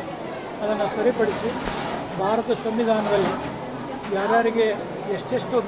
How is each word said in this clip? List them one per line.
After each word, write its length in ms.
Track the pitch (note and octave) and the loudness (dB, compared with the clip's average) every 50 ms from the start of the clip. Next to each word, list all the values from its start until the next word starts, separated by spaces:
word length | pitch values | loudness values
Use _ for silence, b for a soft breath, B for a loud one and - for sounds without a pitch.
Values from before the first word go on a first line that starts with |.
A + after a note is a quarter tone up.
| - - - - - - - - - - - - | -2 -6 -8 -8 -8 -8 -8 -8 -8 -8 -6 -4
ಅದನ್ನು 260 | G#3 G#3 G#3+ G#3 G#3 G3 - | -2 0 0 0 0 0 0
ಸರಿಪಡಿಸಿ, 540 | A3 G#3+ B3 A#3+ A#3+ A3 G3+ F3+ D#3+ F#3 A#3 B3+ - - - - - - - - - - - F3+ F3+ | 2 2 2 4 4 2 2 2 0 -2 -2 -2 -2 -4 -4 -4 -4 -4 -4 -4 -4 -6 -4 -2 0
ಭಾರತ 300 | F#3+ G3+ A3 A3+ A3 B3 A3+ - - | 0 2 2 2 2 0 0 0 0
ಸಂವಿಧಾನದಲ್ಲಿ 680 | A3+ A3 A#3 A#3 A3 A3 A3 G#3 G#3+ G#3 G3 F#3 - - - - - - - - - - - - - - - - G3+ G3 | -2 0 2 2 4 4 2 2 2 4 4 4 2 0 -2 -4 -6 -6 -6 -8 -8 -8 -8 -8 -8 -8 -6 -4 -2 0
ಯಾರ್ಯಾರಿಗೆ 500 | F#3+ G3 G#3 A3 A#3 A3+ A3+ A3+ A3+ A3 A3 G3+ - - - - - - G#3 G3 | 0 2 4 4 4 4 4 4 4 4 4 2 0 -4 -6 -6 -6 -4 -4 -4
ಎಷ್ಟೆಷ್ಟು 400 | E3+ - - B3+ A#3 - - B3+ A#3+ G3 | -4 -2 -2 -2 -2 0 2 0 0 2